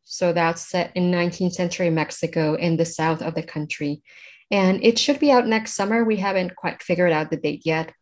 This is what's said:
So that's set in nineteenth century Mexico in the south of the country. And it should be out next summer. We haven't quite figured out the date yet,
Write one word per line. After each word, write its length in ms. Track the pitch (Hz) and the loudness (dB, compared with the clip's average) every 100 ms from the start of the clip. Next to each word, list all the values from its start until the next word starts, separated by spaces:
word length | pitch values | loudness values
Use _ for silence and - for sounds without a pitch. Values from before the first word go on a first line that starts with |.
So 300 | _ - 175 | _ -2 0
that's 340 | 170 165 170 - | 2 2 0 -4
set 260 | 180 - | -2 -2
in 160 | 180 180 | 0 0
nineteenth 440 | 175 175 175 180 | 2 0 0 -2
century 340 | 180 175 - 175 | 0 -4 0 0
Mexico 640 | 160 151 - 165 165 151 | 0 -2 -4 -4 0 0
in 220 | 160 170 165 | 0 0 2
the 80 | |
south 380 | 165 - 160 160 | 0 0 0 0
of 120 | 165 | -2
the 80 | 160 | -6
country. 600 | 165 151 147 - 147 147 _ - - - _ | -6 -8 -8 -6 -6 -6 _ -20 -20 -20 _
And 340 | 202 185 190 | 2 4 2
it 140 | 220 226 | 0 0
should 200 | - 285 | 0 2
be 120 | 294 | 4
out 160 | 247 233 | 4 4
next 280 | 220 220 | 0 -2
summer. 300 | - 202 226 | -4 0 0
We 120 | 226 208 | 0 0
haven't 400 | 196 190 180 - | 0 -2 -2 -4
quite 260 | 175 - | -8 -8
figured 300 | - 175 180 | -2 2 4
out 180 | 156 156 | 2 0
the 60 | 156 | -2
date 240 | 147 147 | -2 -2
yet, 280 | 160 160 160 - | -2 -2 -2 -4